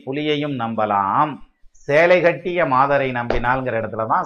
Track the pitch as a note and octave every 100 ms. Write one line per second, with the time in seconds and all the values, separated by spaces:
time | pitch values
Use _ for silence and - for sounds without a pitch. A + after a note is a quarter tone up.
0 | - C#3 D3+ D3 D3 C3+ A2+ A2 G#2+ G2+
1 | G2 A#2 D3+ B2 - _ - _ - C#3+
2 | E3+ F3+ E3 E3 F#3 F3 D3+ B2+ C#3 C#3+
3 | C3+ B2 A#2+ A#2 A#2 C3 B2+ A2+ A2 G#2+
4 | A2+ E3